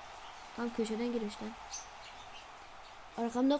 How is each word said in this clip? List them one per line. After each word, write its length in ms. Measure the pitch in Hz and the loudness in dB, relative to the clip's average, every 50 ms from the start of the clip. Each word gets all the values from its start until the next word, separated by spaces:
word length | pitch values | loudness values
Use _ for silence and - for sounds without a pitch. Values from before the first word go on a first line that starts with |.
| - - - - - - - - - - - | -12 -12 -12 -12 -12 -12 -12 -12 -12 -10 -4
Tam 180 | - 233 240 233 | -2 -2 0 2
köşeden 400 | - 220 220 220 220 240 247 240 | 2 2 2 2 2 2 2 2
girmiş 200 | 233 220 208 - - | 2 0 0 -2 -4
lan. 100 | 214 220 233 - - - - - - - - - - - - - - - - - - - - - - - - - - - - - - - - - 233 | -6 -6 -6 -8 -10 -8 -6 -6 -8 -8 -12 -12 -12 -12 -12 -12 -12 -12 -12 -14 -14 -14 -14 -14 -14 -14 -14 -14 -14 -14 -14 -14 -14 -8 -2 0 2
Arkamda 340 | 233 233 247 262 269 285 294 | 4 6 8 8 8 8 8